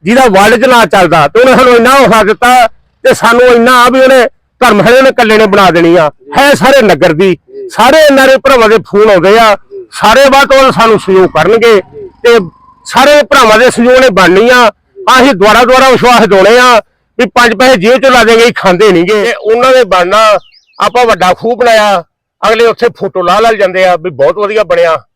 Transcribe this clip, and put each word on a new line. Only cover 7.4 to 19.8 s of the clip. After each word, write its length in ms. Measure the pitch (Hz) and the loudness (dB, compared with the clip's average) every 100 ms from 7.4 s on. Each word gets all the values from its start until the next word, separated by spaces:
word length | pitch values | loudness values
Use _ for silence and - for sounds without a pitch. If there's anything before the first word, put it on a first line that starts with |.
| _ 135 131 | _ -20 -18
ਸਾਰੇ 280 | - 226 311 | -4 0 2
ਐਨ 220 | 302 269 | 2 2
ਆਰ 100 | 269 | 0
ਆਈ 80 | 262 | 0
ਭਰਾਵਾਂ 320 | 262 269 220 | 0 0 0
ਦੇ 80 | 214 | -2
ਫੋਨ 320 | - 202 214 | -2 -2 0
ਆਉਂਦੇ 280 | 196 175 220 | 2 2 2
ਆ, 180 | 226 202 _ 202 190 | 2 -2 _ -20 -18
ਸਾਰੇ 340 | - 208 240 | -6 -2 2
ਵੱਧ 240 | 277 269 277 | 2 2 0
ਤੋਂ 140 | 269 | 0
ਵੱਧ 120 | 269 | 0
ਸਾਨੂੰ 260 | - 226 214 | 0 0 -2
ਸਹਿਯੋਗ 300 | - 190 180 | 0 0 0
ਕਰਨਗੇ 500 | 156 170 226 233 214 - - 196 | -2 -2 0 2 0 -2 -16 -20
ਤੇ 320 | _ 240 233 175 _ _ _ | _ 0 0 -2 _ _ _
ਸਾਰੇ 380 | - - 269 294 | -8 -2 0 0
ਭਰਾਵਾਂ 360 | 254 277 233 214 | 0 0 0 2
ਦੇ 120 | 247 | 0
ਸਹਿਯੋਗ 280 | - 240 254 | 0 0 2
ਨੇ 100 | 254 | 2
ਬਣਨੀ 380 | 190 180 185 226 | 0 0 0 2
ਆ। 220 | 254 233 - _ - 381 254 | 2 0 -4 _ -12 -2 0
ਅਸੀਂ 140 | 254 | 0
ਦੁਆਰਾ 300 | 208 202 214 | 0 0 2
ਦੁਆਰਾ 260 | 240 262 262 | 2 2 2
ਵਿਸ਼ਵਾਸ 360 | 247 233 240 226 | 0 0 0 0
ਦਿਵਾਉਣੇ 320 | 196 190 240 | 2 2 2
ਆ 220 | 247 233 - _ _ - | 2 0 -2 _ _ -6
ਵੀ 80 | 233 | -4
ਪੰਜ 280 | - 240 208 | -2 -2 -2
ਪੈਸੇ 180 | 247 254 | -2 0
ਜੇਬ 180 | 190 | 0
'ਚੋਂ 160 | 254 269 | 0 2
ਲਾ 140 | 254 | 2
ਦੇਂਗੇ, 180 | 226 226 | 2 2
ਅਸੀਂ 100 | 233 - | 0 -2
ਖਾਂਦੇ 360 | 196 180 214 | -4 0 0
ਨੀ 100 | 180 | 0
ਗੇ। 220 | 180 214 | 0 -2
ਤੇ 100 | 196 208 | -4 -6
ਉਹਨਾਂ 320 | 208 226 262 | -4 -2 0
ਨੇ 120 | 254 | 0